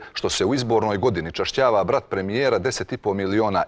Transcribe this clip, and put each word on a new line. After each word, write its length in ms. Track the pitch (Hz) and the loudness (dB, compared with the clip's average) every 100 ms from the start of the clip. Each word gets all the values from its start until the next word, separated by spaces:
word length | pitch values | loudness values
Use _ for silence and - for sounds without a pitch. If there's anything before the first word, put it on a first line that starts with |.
| - | -2
što 160 | - 98 | -4 -2
se 160 | - 98 | 0 0
u 80 | |
izbornoj 440 | 135 120 113 107 101 | 0 2 2 2 0
godini 340 | 90 92 82 | 0 0 -4
čašćava 520 | - 92 - 131 107 | -4 -2 2 4 4
brat 200 | 92 131 - | 2 0 -2
premijera 500 | 98 95 110 139 110 | -4 -2 0 2 2
deset 320 | 107 - - | 0 -4 -6
i 60 | 127 | -4
po 160 | 104 | -2
miliona 500 | 98 95 104 110 92 | -2 0 2 2 0